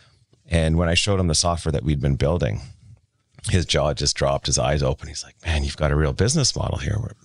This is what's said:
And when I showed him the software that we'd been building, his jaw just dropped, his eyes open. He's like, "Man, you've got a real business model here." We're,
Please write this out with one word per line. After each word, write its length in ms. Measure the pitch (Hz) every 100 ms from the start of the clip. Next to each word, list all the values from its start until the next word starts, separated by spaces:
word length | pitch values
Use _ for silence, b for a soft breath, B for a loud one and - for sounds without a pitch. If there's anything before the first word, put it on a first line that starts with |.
| b b _ _ -
And 300 | 82 80 82
when 100 | 85
I 60 |
showed 260 | 85 104 98
him 80 | 90
the 80 | 76
software 360 | 85 85 80
that 120 | 71
we'd 160 | 65 71
been 160 | 71 67
building, 460 | 69 85 65 52 - - - - _ _ _ - -
his 160 | 92 78
jaw 280 | 76 73
just 220 | 71 71 -
dropped, 320 | 69 69 -
his 120 | 65
eyes 240 | 64 73
open. 240 | 67 71 76
He's 160 | -
like, 120 | - _ 85
"Man, 180 | 78
you've 140 | 69 -
got 140 | 76
a 40 | 73
real 180 | 76
business 420 | 67 107 156 127 -
model 220 | - -
here." 200 | - 107
We're, 140 | - -